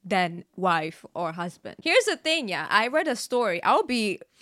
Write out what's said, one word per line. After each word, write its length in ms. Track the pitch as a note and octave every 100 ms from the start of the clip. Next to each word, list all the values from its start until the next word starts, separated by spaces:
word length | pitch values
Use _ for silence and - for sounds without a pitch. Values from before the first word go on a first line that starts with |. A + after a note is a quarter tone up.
then 400 | F#3 F#3+ F3 E3+ - -
wife 480 | F#3 E3 D#3+ - -
or 180 | - E3+
husband? 440 | E3 F3 - - -
Here's 220 | D#4+ G4
the 120 | G#4+ E4+
thing, 300 | D#4 D#4+ A#3
yeah. 160 | E3 D#3
I 200 | G#3 A#3
read 200 | D4 D#4+
a 80 | A#3+
story. 460 | - B3 A3+ E3+
I'll 200 | - C4+
be 380 | F#4 B3 G#3+ F3+ - _